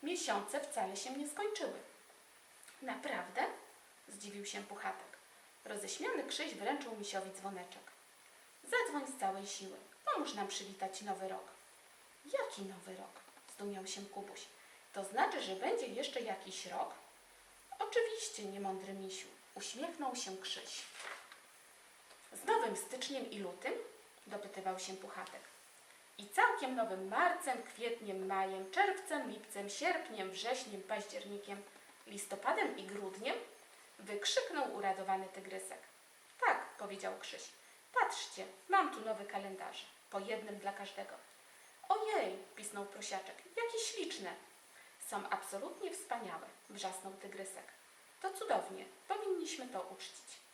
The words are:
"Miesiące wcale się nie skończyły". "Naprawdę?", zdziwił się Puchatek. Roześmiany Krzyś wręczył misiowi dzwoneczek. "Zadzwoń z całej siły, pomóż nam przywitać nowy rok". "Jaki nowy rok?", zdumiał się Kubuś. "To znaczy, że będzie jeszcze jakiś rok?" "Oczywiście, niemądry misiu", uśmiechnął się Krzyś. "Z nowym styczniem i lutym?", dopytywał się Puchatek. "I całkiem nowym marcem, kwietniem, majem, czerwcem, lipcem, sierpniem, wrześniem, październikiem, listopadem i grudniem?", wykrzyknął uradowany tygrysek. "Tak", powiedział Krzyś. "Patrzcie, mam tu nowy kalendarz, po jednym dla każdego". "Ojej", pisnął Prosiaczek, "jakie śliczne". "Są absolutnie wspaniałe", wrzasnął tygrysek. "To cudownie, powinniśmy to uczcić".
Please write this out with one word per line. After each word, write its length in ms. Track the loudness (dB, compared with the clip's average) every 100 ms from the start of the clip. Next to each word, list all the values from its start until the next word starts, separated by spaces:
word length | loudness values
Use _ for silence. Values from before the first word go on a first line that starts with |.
"Miesiące 560 | 0 0 4 2 4 0
wcale 380 | 0 2 2 0
się 140 | -2
nie 180 | -2 -2
skończyły". 500 | 2 0 2 0 -2 -10 -18 -20 -20 -20 -20 -20 -20 -18 -8
"Naprawdę?", 640 | -4 -2 0 -2 0 2 2 2 -12 -18 -20 -20 -16
zdziwił 380 | -10 -8 -4 -4
się 180 | -4
Puchatek. 460 | -4 -4 -2 -4 -8 -16 -18 -20 -20 -16 -6
Roześmiany 580 | -4 -2 0 2 2
Krzyś 300 | 2 0 0
wręczył 420 | 0 2 2 0 -4
misiowi 360 | 0 -2 -2
dzwoneczek. 520 | -4 -4 -4 -8 -12 -14 -18 -20 -20 -20 -20 -20 -18
"Zadzwoń 440 | 2 4 4 2 -2
z 120 | 0
całej 280 | 0 2 -4
siły, 300 | -6 -6 -10 -14 -4 2
pomóż 280 | 4 2
nam 140 | 0 -2
przywitać 540 | -2 -4 -4 -4 -2
nowy 260 | -2 0 0
rok". 200 | -2 -6 -14 -18 -20 -20 -20 -20 -18 -2
"Jaki 360 | 0 0 -2
nowy 360 | -4 -6 -10 -10
rok?", 180 | -10 -12 -16 -18 -18
zdumiał 340 | -6 -4 -2 -4
się 180 | -6 -6
Kubuś. 400 | -6 -8 -8 -12 -16 -20 -20 -8
"To 100 | -4
znaczy, 380 | 0 4 4 4
że 140 | 0 2
będzie 320 | 4 4 2
jeszcze 340 | 0 0 0
jakiś 440 | 0 -2 -4 -6 -4
rok?" 280 | 0 -2 -4 -14 -20 -20 -20 -20 -20 -16 -2
"Oczywiście, 680 | 4 6 6 2 -2 -2 -4
niemądry 480 | 0 0 0 -2
misiu", 340 | -4 -4 -6 -8 -14 -12 -6
uśmiechnął 600 | -6 -2 -2 0 0 0
się 220 | -2 -2
Krzyś. 440 | -2 -4 -4 -8 -8 -8 -8 -8 -10 -18 -18 -20 -20 -20 -20 -20 -20 -20 -12 -4
"Z 20 | 6
nowym 300 | 6 6 2
styczniem 560 | -2 -4 -2 0 -2
i 80 | -2
lutym?", 340 | -4 -2 -2 0 -4 -12 -20 -20 -8
dopytywał 520 | -6 -4 -2 0 0
się 140 | -2
Puchatek. 480 | -6 -6 -8 -8 -10 -14 -18 -20 -20 -20 -20 -18 -14
"I 120 | 0
całkiem 460 | 8 8 8 2 4
nowym 320 | 2 2 2
marcem, 560 | 6 6 6 2 0
kwietniem, 640 | -2 -2 -2 -2 -2 -2 2
majem, 440 | 4 4 0 0
czerwcem, 600 | 6 6 6 0 0 0
lipcem, 380 | -6 -6 -6 -4
sierpniem, 640 | 2 2 2 0 -4 -2
wrześniem, 500 | -2 0 0 0 -6
październikiem, 800 | -2 -2 -2 -6 -4 -6 -6 -8 -8 -16 -20 -18 -10
listopadem 720 | -8 -4 2 4 6 4 2
i 60 |
grudniem?", 520 | -4 -2 -2 0 0 0 -2 -14 -20 -20 -20 -14
wykrzyknął 760 | -4 2 6 6 6 2 2 4
uradowany 520 | 2 4 4 4 2
tygrysek. 520 | -6 -6 -6 -6 -8 -12 -20 -20 -20 -20 4
"Tak", 380 | 6 6 0 -6
powiedział 360 | -6 -2 -2 -2
Krzyś. 240 | -6 -8 -10 -14 -20 -20 2
"Patrzcie, 520 | 4 6 2 -4 -4 -6 -8 6
mam 240 | 8 8
tu 80 | 2
nowy 240 | 0 0 0
kalendarz, 600 | -2 -2 -4 -6 -6 -10 -16 -4
po 100 | -2
jednym 400 | 0 -2 -2 -2
dla 140 | -2
każdego". 420 | -2 -6 -6 -6 -8 -14 -20 -20 -20 -20 -18 4
"Ojej", 480 | 4 6 4 4 0 -8 -8
pisnął 300 | -6 -4 -6
Prosiaczek, 500 | -6 -2 -2 -4 -12 -6 0
"jakie 220 | 0 2
śliczne". 540 | 0 0 -2 -2 -4 -6 -12 -20 -20 -20 -20 -12 -4
"Są 220 | -2 0
absolutnie 640 | 0 0 -2 -4 -4 -4
wspaniałe", 560 | -4 -2 -2 0 -6 -8 -14 -12
wrzasnął 440 | -4 -2 -2 -6
tygrysek. 520 | -8 -8 -6 -6 -8 -12 -16 -20 -20 -20 -4
"To 120 | -4
cudownie, 520 | -2 4 4 4 -6 -8 -14 -2
powinniśmy 600 | 0 4 2 2 -2 -2
to 140 | -2
uczcić". 580 | -4 -6 -10 -12 -14 -16 -18